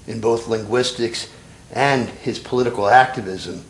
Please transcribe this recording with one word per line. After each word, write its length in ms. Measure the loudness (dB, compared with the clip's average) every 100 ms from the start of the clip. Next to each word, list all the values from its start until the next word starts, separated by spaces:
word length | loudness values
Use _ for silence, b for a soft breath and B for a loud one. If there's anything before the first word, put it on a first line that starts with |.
| -12
in 140 | -4
both 300 | 0 0 0
linguistics 800 | -4 0 0 0 -2 -4 -4 -12 B B B B
and 380 | -2 2 2 -2
his 300 | -6 -6 -6
political 500 | -4 -2 0 0 6
activism. 720 | 6 6 0 -8 -8 -10 -12 -14